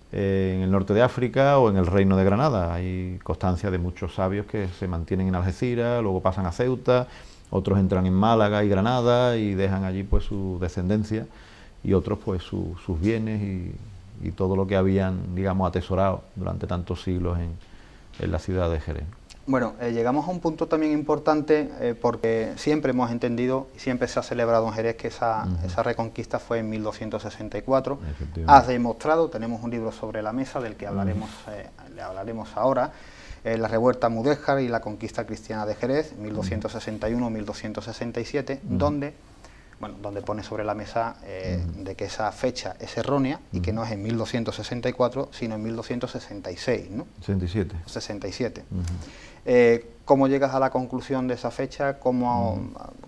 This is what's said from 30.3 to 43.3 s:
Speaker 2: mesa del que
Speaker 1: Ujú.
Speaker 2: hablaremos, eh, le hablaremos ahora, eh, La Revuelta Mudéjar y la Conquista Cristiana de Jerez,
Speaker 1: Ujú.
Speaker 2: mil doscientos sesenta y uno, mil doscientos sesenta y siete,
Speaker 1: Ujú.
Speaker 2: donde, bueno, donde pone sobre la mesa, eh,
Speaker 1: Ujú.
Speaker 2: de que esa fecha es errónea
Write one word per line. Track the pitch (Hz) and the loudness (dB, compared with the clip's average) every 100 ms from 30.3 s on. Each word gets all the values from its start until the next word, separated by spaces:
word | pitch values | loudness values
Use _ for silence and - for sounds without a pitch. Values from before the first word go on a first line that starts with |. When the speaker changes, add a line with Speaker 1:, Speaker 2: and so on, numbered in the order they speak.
Speaker 2:
mesa | 120 135 147 | -4 -4 -4
del | 117 104 | -6 -8
que | 101 | -6
Speaker 1:
Ujú. | |
Speaker 2:
hablaremos, | 101 95 92 - - - | -2 0 -2 -6 -12 -14
eh, | 104 - - - | -14 -14 -18 -20
le | 95 | -14
hablaremos | 92 95 98 113 107 - | -12 -10 -8 -10 -8 0
ahora, | 123 127 139 - - - - - | 2 4 0 -4 -20 -20 -18 -8
eh, | 113 113 | -2 0
La | 110 | 2
Revuelta | 113 123 123 117 | 4 4 4 2
Mudéjar | 113 123 143 - 139 | 2 2 2 2 2
y | 123 | 2
la | 117 | -2
Conquista | - 101 107 - 110 | -4 -6 -6 -6 -6
Cristiana | 104 - 110 107 | -8 -8 -6 -4
de | 107 | -2
Jerez, | 120 139 156 | 0 0 -2
Speaker 1:
Ujú. | - | -8
Speaker 2:
mil | 104 107 | -8 -4
doscientos | 95 95 107 | -4 -2 -4
sesenta | 113 - 107 107 | -6 -8 -4 -2
y | |
uno, | 120 120 | -2 -2
mil | 110 104 | -4 -6
doscientos | 101 110 107 | -8 -8 -8
sesenta | 101 - 120 117 | -8 -8 -6 -6
y | 113 | -4
siete, | 147 127 135 - | -4 -4 -6 -4
Speaker 1:
Ujú. | - | 0
Speaker 2:
donde, | 143 147 143 - - - - - - - | 2 0 -4 -10 -20 -20 -20 -20 -20 -14
bueno, | 104 98 | -14 -10
donde | 101 101 | -10 -6
pone | 101 104 | -6 -6
sobre | 101 107 | -6 -6
la | 107 104 | -4 -4
mesa, | 98 117 113 - 82 | -4 -4 -4 -6 -12
eh, | 92 92 90 | -8 -4 -4
Speaker 1:
Ujú. | 87 78 | -4 -6
Speaker 2:
de | 95 92 | -10 -8
que | 98 | -8
esa | - 107 | -4 -4
fecha | - 127 120 - - | -2 -4 -4 -8 -10
es | - - | -8 -6
errónea | 117 139 131 | 0 0 0